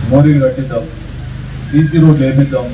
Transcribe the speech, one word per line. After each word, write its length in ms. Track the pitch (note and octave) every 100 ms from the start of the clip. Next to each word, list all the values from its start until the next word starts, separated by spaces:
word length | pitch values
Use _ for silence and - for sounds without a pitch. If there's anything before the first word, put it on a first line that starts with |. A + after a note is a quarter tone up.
| A#2
మోరీలు 300 | C3+ D3 D3 C3
కట్టిద్దాం, 380 | B2+ C3+ A#2+ - - - - - - - - -
సీసీ 300 | C#3+ D#3+ E3
రోడ్లు 200 | D#3 C#3+ C3
వేపిద్దాం. 400 | C3+ C3+ C3 B2